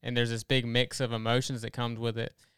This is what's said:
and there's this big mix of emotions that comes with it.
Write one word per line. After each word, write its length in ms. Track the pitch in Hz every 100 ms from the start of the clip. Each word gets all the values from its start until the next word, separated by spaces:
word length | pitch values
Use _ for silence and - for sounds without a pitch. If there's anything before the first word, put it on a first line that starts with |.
and 140 | 123 120
there's 120 | 117
this 120 | 113
big 220 | - 131 117
mix 340 | 120 127 -
of 100 | 123
emotions 500 | 113 113 123 131 127
that 100 | 113
comes 280 | - 120 113
with 180 | 117 113
it. 160 | 117 - _